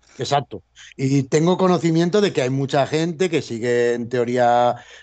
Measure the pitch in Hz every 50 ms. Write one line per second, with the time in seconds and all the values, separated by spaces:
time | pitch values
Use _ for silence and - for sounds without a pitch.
0 | _ _ _ - 135 - 139 143 131 - - 95 - _ _ - - - - -
1 | 139 135 139 139 131 131 - - 165 170 185 175 185 185 185 170 - 170 160 160
2 | 170 175 165 208 202 185 139 - 135 123 131 135 139 135 - 147 135 113 - 156
3 | 160 170 170 143 190 185 156 147 120 - 120 113 110 123 120 120 120 120 120 120
4 | 120 117 123 123 120 117 120 123 123 120 120 123 123 120 120 - - - - -